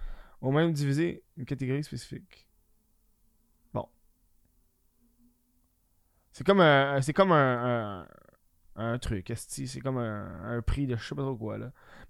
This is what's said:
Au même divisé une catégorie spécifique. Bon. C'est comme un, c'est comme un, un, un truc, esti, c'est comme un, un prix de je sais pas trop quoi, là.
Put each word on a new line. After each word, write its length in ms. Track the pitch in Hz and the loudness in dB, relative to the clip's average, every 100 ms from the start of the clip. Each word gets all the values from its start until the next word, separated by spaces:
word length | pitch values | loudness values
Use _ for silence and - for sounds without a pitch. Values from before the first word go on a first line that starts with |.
| - - - - | -10 -10 -16 -8
Au 80 | 127 | -2
même 200 | 147 170 | 2 2
divisé 500 | 147 143 139 170 170 _ - | 0 0 0 -2 -6 _ -16
une 80 | 127 | -10
catégorie 360 | 139 127 143 | -6 -4 -4
spécifique. 640 | 151 123 - 123 - - _ _ _ _ _ _ _ _ _ _ _ _ _ | -6 -12 -14 -16 -16 -20 _ _ _ _ _ _ _ _ _ _ _ _ _
Bon. 160 | - - _ _ _ _ _ _ _ _ _ _ _ 233 _ 240 _ _ _ _ _ _ _ _ _ _ | -8 -8 _ _ _ _ _ _ _ _ _ _ _ _ _ _ _ _ _ _ _ _ _ _ _ _
C'est 120 | - | -2
comme 160 | 131 196 | 4 8
un, 400 | 160 139 139 139 | 8 8 6 0
c'est 140 | 135 | 0
comme 180 | 151 196 | 2 6
un, 720 | 156 135 120 123 117 104 95 | 6 6 2 0 0 -2 -10
un, 20 | - - - _ _ _ - - | -14 -20 -20 _ _ _ -20 -8
un 220 | 113 123 | -4 -4
truc, 320 | - 104 92 | -4 -6 -6
esti, 360 | 117 - - 127 | -10 -10 -10 -10
c'est 140 | 135 | -8
comme 160 | 135 127 | -4 -4
un, 600 | 117 104 95 85 101 120 | -4 -6 -10 -12 -6 -4
un 40 | |
prix 260 | - 143 139 | -2 0 -2
de 100 | 113 | -4
je 120 | - | -6
sais 60 | |
pas 80 | 143 | -6
trop 120 | 135 | -6
quoi, 220 | 120 110 107 | -6 -8 -8
là. 160 | 120 - - - | -10 -14 -20 -20